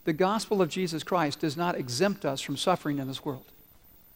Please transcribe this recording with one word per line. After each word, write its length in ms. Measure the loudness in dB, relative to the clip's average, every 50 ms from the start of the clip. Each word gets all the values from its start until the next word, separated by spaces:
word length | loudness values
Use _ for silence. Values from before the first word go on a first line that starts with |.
| -2
the 80 | -2 2
gospel 480 | 2 4 2 2 2 0 0 2 2
of 80 | 2 2
Jesus 340 | 2 -2 -2 -2 -2 -4 -4
Christ 360 | 0 2 2 2 2 0 0
does 180 | -2 -2 0 0
not 180 | 0 0 0
exempt 500 | -2 -4 -4 0 2 2 2 2 0 -2
us 160 | -2 -2 -2
from 160 | -4 -6 -4 0
suffering 420 | 2 2 2 2 2 -2 -2 -2
in 80 | -4 -6
this 180 | -8 -8 -6
world. 180 | -8 -8 -8 -10 -18 -20 -20 -20 _ -20 -20 _ -20 -20 -20 -20 -20 -20